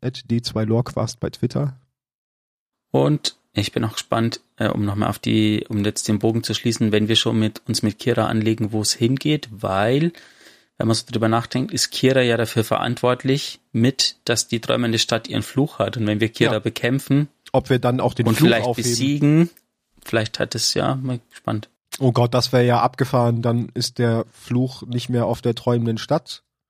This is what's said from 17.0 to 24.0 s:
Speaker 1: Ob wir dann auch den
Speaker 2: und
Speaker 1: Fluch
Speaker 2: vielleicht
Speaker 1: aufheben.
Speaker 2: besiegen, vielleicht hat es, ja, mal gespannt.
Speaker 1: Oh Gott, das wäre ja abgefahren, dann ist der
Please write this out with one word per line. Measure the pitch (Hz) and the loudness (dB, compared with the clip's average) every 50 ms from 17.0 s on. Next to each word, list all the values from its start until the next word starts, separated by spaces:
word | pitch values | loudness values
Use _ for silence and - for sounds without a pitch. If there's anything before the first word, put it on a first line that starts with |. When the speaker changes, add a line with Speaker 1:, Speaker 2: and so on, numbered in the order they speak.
| - - 139 143 147 - _ _ - - | 0 0 0 0 0 0 _ _ -8 -2
Speaker 1:
Ob | - 131 - - | -2 0 2 2
wir | 135 123 | 0 2
dann | - 123 123 127 | 2 2 0 2
auch | - 120 - | 0 -2 0
den | - 117 117 | 0 0 2
Speaker 2:
und | 113 | 2
Speaker 1:
Fluch | 123 151 | 4 6
Speaker 2:
vielleicht | - - 113 107 | 4 4 4 2
Speaker 1:
aufheben. | 123 117 117 113 123 | -2 -2 -2 -2 -2
Speaker 2:
besiegen, | 117 113 131 139 147 147 147 147 151 160 170 170 - _ _ _ _ _ _ _ _ _ - | 0 0 0 0 0 2 4 4 6 6 4 2 0 _ _ _ _ _ _ _ _ _ -10
vielleicht | - - 113 110 110 - - | -2 -2 0 0 -2 -2 -4
hat | - - - | -4 -4 -4
es, | 113 - - - | -4 -4 -2 -2
ja, | - - 131 131 | 0 0 0 -2
mal | 131 131 131 127 117 - _ | -2 -4 -6 -6 -6 -8 _
gespannt. | - - - - 110 107 107 - _ _ _ _ - - | -20 -12 -6 -4 -4 -4 -6 -8 _ _ _ _ -6 0
Speaker 1:
Oh | 135 127 110 | 2 2 4
Gott, | 127 123 117 127 | 4 2 2 2
das | 123 - - - | 0 0 2 2
wäre | 127 123 | 4 4
ja | 123 120 117 | 4 4 4
abgefahren, | - 127 - - 135 - - 123 120 117 117 117 117 | 2 0 0 0 -2 0 2 2 2 2 2 0 0
dann | 120 117 120 117 - - | 0 0 0 -2 -4 -6
ist | 127 117 - - | -6 -6 -6 -2
der | - | 0